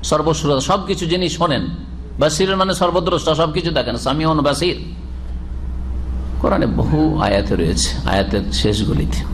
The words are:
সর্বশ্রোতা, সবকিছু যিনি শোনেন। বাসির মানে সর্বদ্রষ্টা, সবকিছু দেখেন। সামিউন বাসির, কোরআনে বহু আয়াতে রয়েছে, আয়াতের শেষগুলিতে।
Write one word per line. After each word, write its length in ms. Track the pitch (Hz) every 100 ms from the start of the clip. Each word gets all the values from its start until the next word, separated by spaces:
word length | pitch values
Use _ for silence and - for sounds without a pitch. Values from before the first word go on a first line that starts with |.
সর্বশ্রোতা, 580 | - 156 151 151 151 135
সবকিছু 440 | 131 196 190 202 170
যিনি 240 | 180 180
শোনেন। 380 | - 170 123 92 - - - - -
বাসির 380 | 151 151 190 190
মানে 160 | 190
সর্বদ্রষ্টা, 640 | 180 180 170 180 175 160 151
সবকিছু 360 | 165 165 170
দেখেন। 260 | 151 117 117
সামিউন 440 | 127 143 160 156
বাসির, 440 | 143 139 175 151 - - - - - - - - - - - - - - - -
কোরআনে 240 | - 196 -
বহু 560 | 175 - 151 156 -
আয়াতে 340 | 101 101 101 98
রয়েছে, 540 | 82 90 - - -
আয়াতের 420 | 95 95 104 95
শেষগুলিতে। 680 | - 208 101 104 - 156 - -